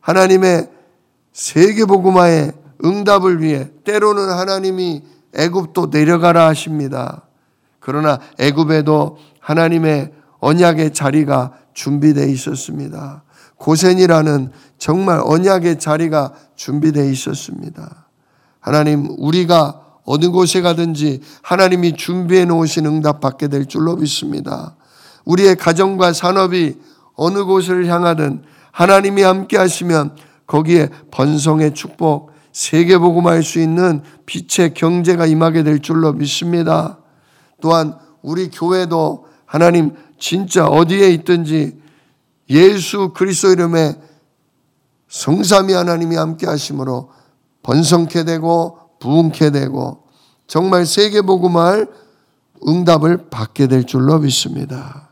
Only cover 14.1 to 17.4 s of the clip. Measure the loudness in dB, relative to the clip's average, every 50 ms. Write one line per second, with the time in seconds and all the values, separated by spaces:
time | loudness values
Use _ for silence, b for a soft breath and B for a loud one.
14.1 | 4 4 2 2 0 -2 -4 -6 b b b b b _ -4 -2 -2 0 0 0
15.1 | 0 0 0 0 0 2 2 2 2 2 2 -2 -2 -2 -2 -4 -2 -2 -2 -2
16.1 | 0 -2 -2 -4 b b b b b _ -10 -6 -4 0 0 0 0 2 0 0
17.1 | -2 -4 -6 -8 -10 -10